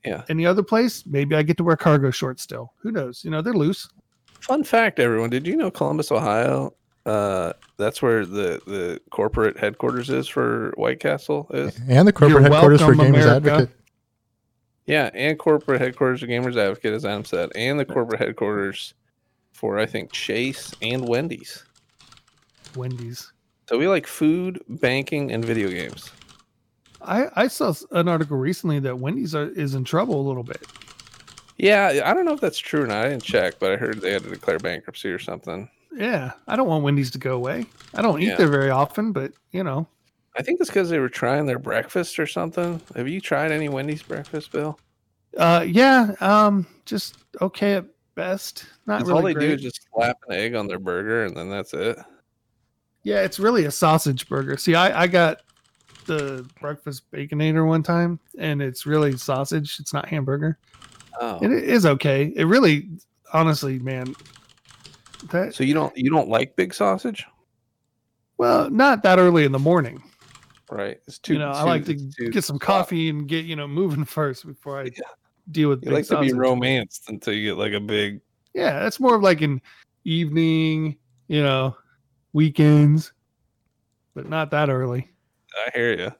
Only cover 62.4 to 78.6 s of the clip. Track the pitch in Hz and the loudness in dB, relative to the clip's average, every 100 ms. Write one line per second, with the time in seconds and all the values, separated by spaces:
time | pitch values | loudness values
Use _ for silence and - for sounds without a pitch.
62.4 | 160 233 220 151 - 165 _ _ _ 160 | 4 6 6 2 -2 -18 _ _ _ 2
63.4 | 160 147 139 131 127 131 127 - - - | 2 0 -2 -6 -6 -8 -8 -12 -20 -20
64.4 | _ _ _ - - _ - - - 170 | _ _ _ -20 -20 _ -20 -20 -6 -4
65.4 | 190 - 135 151 143 131 131 156 - 113 | -4 -2 0 0 -2 -2 0 2 2 0
66.4 | - - 185 - 202 190 247 208 - _ | 0 -2 -4 0 0 0 -4 -8 -16 _
67.4 | _ _ _ _ _ _ _ _ _ - | _ _ _ _ _ _ _ _ _ -4
68.4 | 240 - - 220 277 226 202 185 180 170 | 2 2 2 4 4 4 4 6 6 6
69.4 | 147 135 147 175 127 - - _ _ - | 4 2 2 2 0 -8 -20 _ _ -20
70.4 | _ _ _ 104 101 - - - - 151 | _ _ _ -8 -8 -8 -20 -20 -4 -4
71.4 | 147 139 160 165 143 147 135 139 117 202 | -2 -2 0 0 -2 -8 -8 -10 -4 -4
72.4 | - 143 - 196 180 170 160 147 143 160 | -4 -6 0 0 0 -2 -2 -4 -4 -6
73.4 | 165 156 147 147 190 147 147 - 147 127 | -6 -10 -6 -2 -2 -2 -4 -4 -4 -6
74.4 | 156 135 143 139 131 120 - - _ _ | -14 -18 -12 -10 -10 -12 -18 -18 _ _
75.4 | - 156 151 135 139 139 147 156 139 123 | -8 0 2 2 0 -2 0 0 0 2
76.4 | 127 127 127 131 104 - - 104 - 104 | 2 2 0 0 -2 -12 -14 -8 -4 -2
77.4 | 107 92 104 104 104 104 101 101 _ _ | -2 -2 -2 -4 -2 -2 -2 -6 _ _
78.4 | _ - | _ -4